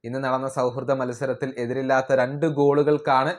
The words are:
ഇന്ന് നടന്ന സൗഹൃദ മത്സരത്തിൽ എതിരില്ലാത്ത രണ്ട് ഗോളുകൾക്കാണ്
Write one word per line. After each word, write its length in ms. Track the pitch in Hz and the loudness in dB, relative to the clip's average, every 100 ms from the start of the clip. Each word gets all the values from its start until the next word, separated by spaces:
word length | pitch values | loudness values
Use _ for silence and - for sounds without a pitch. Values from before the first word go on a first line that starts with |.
ഇന്ന് 200 | 117 131 | -10 -6
നടന്ന 240 | 135 131 135 | -2 -2 -2
സൗഹൃദ 440 | 135 127 123 131 | -2 -2 -2 -2
മത്സരത്തിൽ 640 | 135 127 120 135 123 131 131 | -2 -2 -4 -4 -4 -6 -6
എതിരില്ലാത്ത 540 | 120 127 131 131 131 | -4 -4 0 0 2
രണ്ട് 340 | 135 123 143 160 | 2 2 0 0
ഗോളുകൾക്കാണ് 880 | 143 143 143 147 147 147 131 139 | 2 4 4 4 2 2 2 2